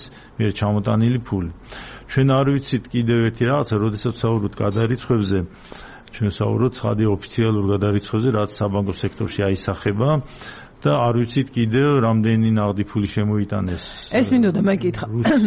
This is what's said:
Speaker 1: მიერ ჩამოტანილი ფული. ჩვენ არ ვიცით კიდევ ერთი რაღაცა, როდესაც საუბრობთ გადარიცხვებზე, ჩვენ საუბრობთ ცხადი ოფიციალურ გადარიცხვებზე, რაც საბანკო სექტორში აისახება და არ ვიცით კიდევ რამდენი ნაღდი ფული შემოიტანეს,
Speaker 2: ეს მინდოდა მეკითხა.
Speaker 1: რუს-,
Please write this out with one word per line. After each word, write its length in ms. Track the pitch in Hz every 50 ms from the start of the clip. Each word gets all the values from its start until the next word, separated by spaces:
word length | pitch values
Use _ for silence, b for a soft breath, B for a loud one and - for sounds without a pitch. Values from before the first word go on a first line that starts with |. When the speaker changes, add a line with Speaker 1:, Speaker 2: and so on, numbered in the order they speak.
| - - B B B B
Speaker 1:
მიერ 200 | B - 113 104
ჩამოტანილი 680 | 95 - 107 104 104 104 101 113 107 110 113 120 123 123
ფული. 300 | 117 - 107 95 87 82 85 - B B B B B B B B
ჩვენ 260 | B - - 135 135 139
არ 200 | 131 135 139 139
ვიცით 360 | 139 139 135 - - 120 120
კიდევ 340 | - - 123 117 117 120 117 113
ერთი 200 | 113 113 - 120
რაღაცა, 300 | 117 139 147 127 - 113
როდესაც 400 | 104 104 110 104 107 - 123 110
საუბრობთ 400 | - - 113 113 113 101 98 -
გადარიცხვებზე, 840 | - 107 104 98 110 113 110 127 117 - - 123 113 101 95 101 95 87 - B B B B B B B B B B B -
ჩვენ 220 | - - 113 101
საუბრობთ 440 | 92 - 107 107 107 107 120 127 -
ცხადი 280 | - - 110 110 104 110
ოფიციალურ 600 | 110 101 98 - - - - 117 113 110 104 98 98
გადარიცხვებზე, 640 | 101 101 101 104 101 101 - - - 107 117 135
რაც 200 | 117 107 104 101
საბანკო 420 | - - 107 101 98 101 101 98 92
სექტორში 480 | - - 95 - - 107 87 - -
აისახება 680 | 101 98 98 92 - - 95 - - 110 101 104 120 143 156 143 - B B B B B B B B B B
და 160 | - - 147 147
არ 220 | 139 120 120 113
ვიცით 320 | 120 120 117 - 139 131 -
კიდევ 400 | - 123 117 110 110 131 139 147 143
რამდენი 540 | 135 113 113 113 110 107 113 113 113 110 113
ნაღდი 320 | 110 107 104 104 98 101 101
ფული 220 | - - 107 101 95
შემოიტანეს, 720 | - 107 104 104 104 104 101 95 104 101 95 90 87 85 - - - - - -
Speaker 2:
ეს 180 | - 233 254 202
მინდოდა 320 | 262 247 226 196 165 202
მეკითხა. 440 | 180 196 196 - - 180 - - - -
Speaker 1:
რუს-, 260 | 110 120 117 - 302 254 214